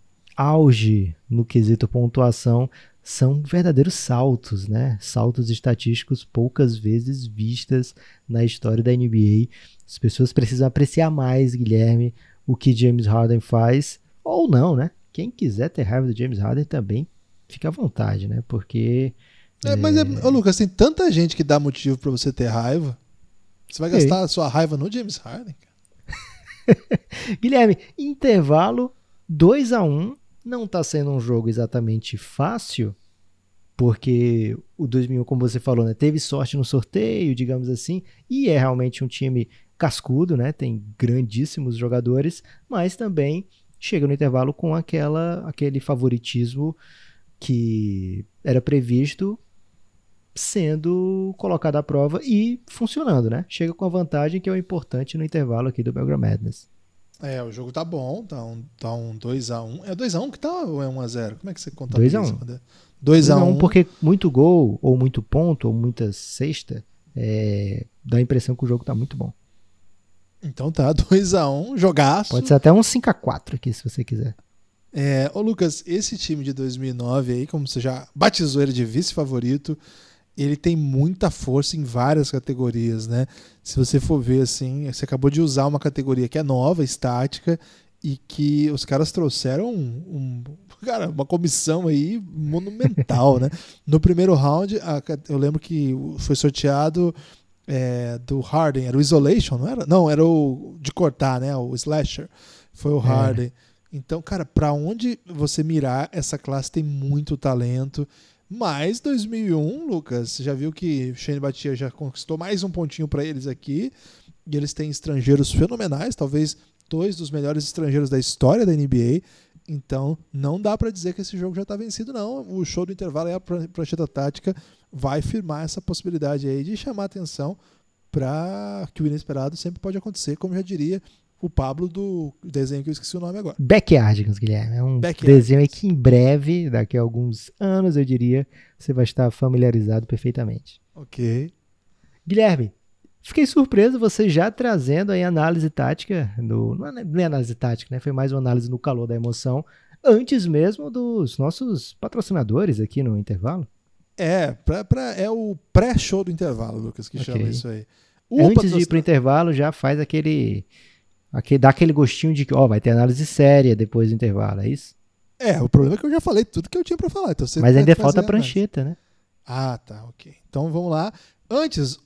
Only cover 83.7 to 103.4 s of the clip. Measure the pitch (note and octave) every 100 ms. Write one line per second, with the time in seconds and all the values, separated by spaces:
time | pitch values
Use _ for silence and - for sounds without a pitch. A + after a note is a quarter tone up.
83.7 | - B2+ C#3 - D3+ A#2+ B2+ B2+ - C3
84.7 | C#3 C#3+ B2 C3+ C3 C#3 C#3+ E3 C3+ C#3
85.7 | D3 D3 C#3 C3+ B2+ B2 D#3 D3 B2+ C3
86.7 | F3 C3+ - B2+ B2 C#3 - - E3 -
87.7 | _ _ _ D3+ C3+ - - D3 D3 D3+
88.7 | C#3+ - C#3 D#3 - D#3 - C3 C3+ A3+
89.7 | G#3+ C3 A#2 F#3 D#3+ C3 B2 B2 D3+ _
90.7 | _ A#3+ A3+ E3 C3+ C#3 F3 E3+ - -
91.7 | D#3+ F3 C#3+ D#3 A3+ F#3 D#3 D3+ D#3+ F#3+
92.7 | G#3+ B3+ F3 B2+ B2 C3+ B2+ C3 D#3+ -
93.7 | - - D#3 D#3 F3 F#3 D#3+ C#3+ D#3 G3
94.7 | G#3+ E3+ D3 - D3 - C#3+ C#3+ D#3 -
95.7 | E3 C#3 C3 C#3 - - C#3+ D3 C3+ C#3+
96.7 | C#3 D#3 D#3+ F3 D#3+ - - _ _ -
97.7 | C#3 B2+ B2 A#2+ A#2+ B2 C3+ B2 D3+ D#3+
98.7 | C3+ B2+ C3 C#3+ D#3+ C#3 A3 - A#2+ D3
99.7 | B3+ D3 F#3 D#3+ D3+ E3 D#3+ C#3+ C3 -
100.7 | F3 C#3+ - E3+ C3 C3+ B2+ C3 C#3 B2
101.7 | B2+ - D3+ - - D#3 _ - - _
102.7 | - D3 D3 A#2+ C3 C3+ A2+